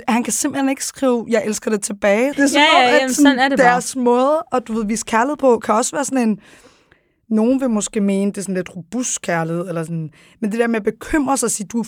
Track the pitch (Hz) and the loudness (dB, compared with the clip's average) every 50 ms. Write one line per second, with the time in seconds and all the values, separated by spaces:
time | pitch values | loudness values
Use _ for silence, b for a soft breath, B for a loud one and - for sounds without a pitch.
0 | - - 214 240 226 233 220 - - 294 254 277 269 269 269 - - - - - | -4 -2 0 0 0 -2 -4 -2 -4 -4 -2 -2 -2 -2 -2 -4 -6 -10 -6 -2
1 | 269 254 240 233 208 - 226 220 - 214 214 - - 226 220 202 - - 214 202 | 0 0 0 0 -2 -2 -2 -2 -2 -2 -6 -4 -4 -4 -4 -4 -4 -6 -6 -2
2 | - 202 196 220 254 285 285 285 285 277 - 285 294 320 320 - 254 247 285 285 | 0 2 2 2 2 0 2 2 2 2 4 4 4 4 4 4 4 4 4 2
3 | 269 262 247 285 294 285 269 240 262 277 277 - 254 240 247 247 240 - - 262 | 2 2 2 4 6 6 6 4 2 2 4 4 4 4 4 2 -2 -4 -4 0
4 | 247 240 240 247 254 277 311 320 - - - 254 226 - 220 226 220 202 226 208 | 2 2 4 4 4 2 2 0 -2 -2 -4 -4 -4 -2 -4 -4 -2 -2 -4 -4
5 | - - 233 220 240 285 294 - 269 262 233 220 - - 214 220 - - - 311 | -4 -2 0 0 2 0 -2 2 4 4 4 4 2 0 0 0 0 -2 -2 -4
6 | 269 - 269 262 240 220 208 - b b b b b b b b b b b b | -4 -2 0 0 0 0 0 -2 b b b b b b b b b b b b
7 | b b b b b - 220 214 220 240 269 254 269 254 220 208 202 - - 220 | b b b b b -2 0 2 2 2 2 0 0 0 -2 -2 -2 -4 -4 -2
8 | 196 196 196 196 202 202 196 208 185 196 185 180 180 - - 180 165 - - 247 | 0 0 0 0 0 -2 -2 -4 -6 -6 -4 -6 -6 -8 -12 -16 -14 -8 -6 -6
9 | 247 - - - - - 175 165 165 160 165 175 175 190 165 170 160 160 170 165 | -6 -6 -6 -8 -4 -4 -2 -2 -2 -2 -4 -6 -6 -6 -6 -6 -6 -6 -6 -8
10 | 160 147 b b b b b b 226 208 208 233 233 233 226 220 202 220 226 - | -8 -10 b b b b b b -6 -4 -2 0 0 0 0 -2 -2 -4 -6 -6
11 | - - - 320 269 254 269 247 247 220 - - 202 - - 233 220 | -8 -2 -2 0 0 0 0 0 0 -2 -4 -4 -8 -6 -6 -6 -6